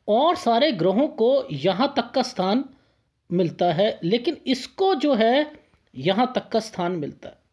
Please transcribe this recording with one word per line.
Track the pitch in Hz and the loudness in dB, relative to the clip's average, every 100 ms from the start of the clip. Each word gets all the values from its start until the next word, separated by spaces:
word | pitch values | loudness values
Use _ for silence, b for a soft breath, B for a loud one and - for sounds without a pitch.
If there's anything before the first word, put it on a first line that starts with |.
| - | 0
और | 214 311 349 | 2 2 2
सारे | 233 233 302 | 2 2 2
ग्रहों | 208 170 190 302 | 2 2 2 0
को | 302 226 277 - | 2 2 2 0
यहाँ | 147 160 185 277 - | -2 -2 0 0 -2
तक | 240 | -4
का | 277 | -2
स्थान | - - 185 233 285 b b b b _ - | -4 -2 0 0 -2 b b b b _ -4
मिलता | 175 175 143 175 | 0 0 0 0
है, | 160 208 - | 2 0 -2
लेकिन | 170 233 240 311 - | -2 -2 -2 -4 -4
इसको | 269 - - 381 | -4 -4 -2 0
जो | 370 294 | 2 0
है, | 247 220 262 302 - _ _ _ | 2 2 2 0 -8 _ _ _
यहाँ | 127 147 190 240 | -6 -2 0 0
तक | 226 - | -2 -4
का | 226 | -4
स्थान | 208 - 175 | -4 -6 -4
मिलता | 180 139 - - | -4 -8 -12 -18
है। | - _ | -20 _